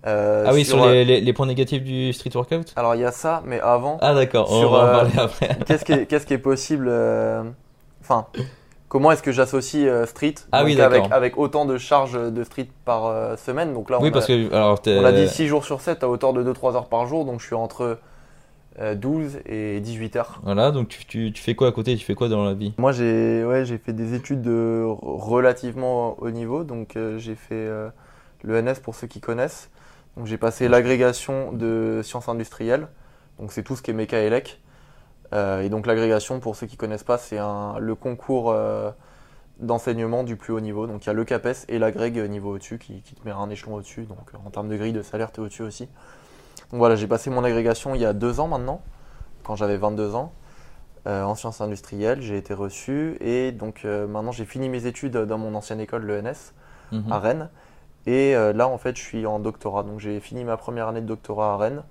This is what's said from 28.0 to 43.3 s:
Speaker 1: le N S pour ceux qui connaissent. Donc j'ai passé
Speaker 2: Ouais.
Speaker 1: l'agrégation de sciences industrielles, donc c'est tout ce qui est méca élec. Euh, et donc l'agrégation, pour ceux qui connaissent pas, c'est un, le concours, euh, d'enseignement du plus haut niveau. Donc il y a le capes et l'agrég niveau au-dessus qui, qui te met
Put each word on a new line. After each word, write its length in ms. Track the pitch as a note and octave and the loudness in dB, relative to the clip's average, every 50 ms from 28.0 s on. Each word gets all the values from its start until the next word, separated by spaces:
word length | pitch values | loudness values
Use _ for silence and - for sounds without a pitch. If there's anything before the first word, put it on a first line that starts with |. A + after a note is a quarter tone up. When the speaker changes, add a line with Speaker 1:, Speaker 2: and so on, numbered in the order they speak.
| - - - - - - - _ - | -20 -20 -20 -20 -20 -20 -20 _ -6
Speaker 1:
le 120 | G#2+ A2 | 0 0
N 120 | A2+ A2+ | 0 2
S 120 | B2+ C3 C3 | 0 -2 -4
pour 140 | - A2+ A2+ | -8 -14 -12
ceux 140 | - - | -12 -14
qui 120 | A#2+ - G#2 | -14 -14 -10
connaissent. 500 | - - A#2 A#2+ C3 D#3 - - - - - - - - - - _ _ - | -6 -6 -2 -2 -2 -4 -4 -12 -20 -20 -20 -20 -20 -20 -20 -20 _ _ -16
Donc 120 | - A#2 | -12 -8
j'ai 100 | G#2+ A2 | -8 -4
passé 260 | G#2+ A2+ A#2 A2 - B2+ | -2 -2 -2 0 0 4
Speaker 2:
Ouais. 60 | A#2+ | 6
Speaker 1:
l'agrégation 800 | A#2+ B2 A#2+ B2 C3 A#2+ B2 B2 A#2+ - - - C3+ C3+ C3+ - | 6 6 6 4 2 4 4 2 2 0 -8 -6 -6 -6 -6 -8
de 500 | A#2 A#2 A#2 A2+ A2+ A2+ A2 A2+ A2 A2 A2 | -6 -4 -2 -2 0 0 -2 -2 -2 -4 -6
sciences 260 | - - B2 - - | -8 -10 -10 -8 -6
industrielles, 580 | A#2 A#2 A2+ - - - A2+ A2+ B2 C#3+ D#3+ D#3 - - - - - - _ _ - - | -6 -6 -6 -8 -8 -6 0 0 0 0 0 -8 -16 -20 -20 -20 -20 -20 _ _ -18 -16
donc 120 | G#2 G2+ | -14 -10
c'est 120 | - - G2 | -8 -10 -6
tout 120 | - C3+ | -6 -8
ce 60 | B2 | -8
qui 100 | - - | -6 -6
est 20 | A2+ | -4
méca 240 | A2 A2 G2+ B2 A2+ | -4 -4 -2 0 0
élec. 420 | G#2+ G#2+ A2+ B2+ C#3 - - _ _ - - - - - - - - _ - _ - - - | 2 2 2 0 -2 -6 -20 _ _ -20 -20 -20 -20 -20 -20 -20 -20 _ -20 _ -14 -6 -4
Euh, 280 | G#2 G2+ G2 F#2+ F#2+ | -2 0 0 -2 -2
et 80 | F#2+ G2+ | -2 -2
donc 160 | G#2+ A2 G#2 | -4 -2 0
l'agrégation, 540 | A#2 A2+ A2+ A2+ A2+ A2 G#2+ G#2 - B2+ B2+ | 0 0 2 2 2 2 0 0 -4 -8 -6
pour 160 | B2 A#2 G#2 | -6 -8 -8
ceux 100 | - B2 | -8 -12
qui 100 | G#2+ - | -14 -10
connaissent 260 | - A#2 G#2+ G#2+ G#2+ - | -8 -8 -6 -6 -8 -2
pas, 140 | - A#2+ | -2 -2
c'est 200 | A#2+ - - A2 | -2 -2 -8 -8
un, 400 | G#2 G#2 G#2 G#2 G#2 G#2 G#2 G#2 G#2+ | -6 -6 -4 -6 -6 -8 -8 -8 -6
le 160 | A2 A2 A2 | -6 -6 -6
concours, 540 | - - C3 A#2+ A#2 - - C3 B2+ A2+ A#2 | -6 -6 -8 -8 -8 -4 -2 -2 0 2 0
euh, 420 | A2 G#2+ G#2+ G#2+ G#2+ G#2+ G#2 G#2 - - - - - - - _ - - - - _ - | 0 0 0 -2 -2 -4 -6 -6 -8 -12 -20 -20 -20 -20 -20 _ -20 -20 -20 -20 _ -12
d'enseignement 640 | A#2 A#2 A#2 A#2 - B2+ A#2 A#2 A2+ A2+ A#2 B2 B2+ | -4 -2 -2 -2 0 -4 -2 -2 -2 -2 -2 -4 -4
du 120 | A#2+ A2+ | -6 -8
plus 180 | G2+ - - A2+ | -10 -6 -6 -4
haut 60 | A2 | -4
niveau. 280 | A2 G#2+ G#2 G#2 A2 | -4 -6 -6 -6 -6
Donc 180 | A#2 G#2+ G#2 - | -6 -8 -8 -6
il 20 | |
y 20 | G#2+ | -4
a 40 | G#2+ | -2
le 120 | A2 A2+ | -2 -2
capes 220 | - B2 A2 A2+ B2 B2+ - - | -2 -2 -2 -2 -4 -6 -6 -8
et 120 | - A#2 A2+ | -6 -2 0
l'agrég 380 | A2 A2 F#2+ G#2+ A2+ A#2+ A#2 A#2 G#2+ G2+ | 0 0 0 -2 -4 -2 -2 -4 -4 -4
niveau 260 | G#2 G2+ G2 G2+ G2+ | -6 -8 -8 -8 -10
au-dessus 220 | G2 - - A2 | -10 -10 -14 -14
qui, 240 | A#2 - - G#2+ G2 | -14 -14 -18 -18 -18
qui 140 | - - C3+ | -18 -20 -20
te 100 | - - | -16 -14
met 60 | A2+ | -12